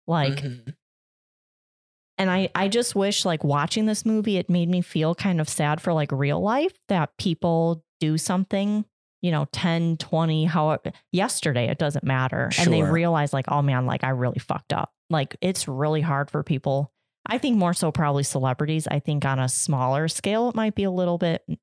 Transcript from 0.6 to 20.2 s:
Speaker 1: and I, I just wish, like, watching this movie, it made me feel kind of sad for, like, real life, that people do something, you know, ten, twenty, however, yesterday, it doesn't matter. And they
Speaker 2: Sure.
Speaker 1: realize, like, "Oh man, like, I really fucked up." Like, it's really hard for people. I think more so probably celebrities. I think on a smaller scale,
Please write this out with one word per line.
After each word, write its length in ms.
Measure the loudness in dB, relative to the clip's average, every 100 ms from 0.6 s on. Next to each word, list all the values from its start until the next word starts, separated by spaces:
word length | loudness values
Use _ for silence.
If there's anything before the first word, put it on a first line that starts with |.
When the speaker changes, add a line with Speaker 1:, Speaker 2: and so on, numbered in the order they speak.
| -14 -16 _ _ _ _ _ _ _ _ _ _ _ _ _ -2
Speaker 1:
and 120 | 0
I, 180 | 2 0
I 140 | 0 0
just 260 | 0 0
wish, 300 | 0 0 0
like, 180 | 0 0
watching 440 | 0 0 0 0 0
this 200 | 0 0
movie, 300 | 0 0 0
it 120 | 2
made 200 | 0 2
me 120 | 0
feel 340 | 0 0 0 0
kind 240 | 0 0
of 80 | 0
sad 320 | 0 0 0
for, 120 | 0
like, 200 | 0 0
real 280 | -2 0 0
life, 320 | 0 0 -2 -4 -2
that 280 | 0 -2 -2
people 640 | -4 -2 0 2 0 -2 _ -4
do 180 | -2 0
something, 680 | 0 -2 0 0 0 -2 -4 _ _ _
you 100 | -2
know, 140 | 0 -2
ten, 440 | -2 0 2 0 -2
twenty, 480 | -2 0 2 2
however, 480 | 2 2 2 0 -4 -12 _
yesterday, 540 | -2 0 -2 0 0 0
it 100 | 0
doesn't 260 | -2 -2
matter. 500 | 0 0 0 0 -2 2
And 160 | 4
they 60 | 4
Speaker 2:
Sure. 140 | 4
Speaker 1:
realize, 400 | 2 2 2 0
like, 140 | -2 0
"Oh 140 | 0
man, 240 | 2 2 0
like, 180 | -2
I 60 | -2
really 280 | 0 -2 -2
fucked 340 | -6 -6 -4
up." 220 | -6 -6 _ -4
Like, 260 | -2 -2 -4
it's 260 | -2 -2 -4
really 360 | -2 0 0
hard 280 | 0 0 -2
for 120 | -4
people. 480 | -2 -2 0 -2 -2 _ _ _ -6
I 120 | -2
think 180 | 2 2
more 160 | 2
so 160 | 2 0
probably 320 | 2 2 2
celebrities. 640 | 0 0 0 0 -2 -2 0
I 120 | -2
think 240 | -2 -2
on 140 | 0 0
a 80 | 0
smaller 600 | -2 0 0 0 0 -2
scale, 400 | -2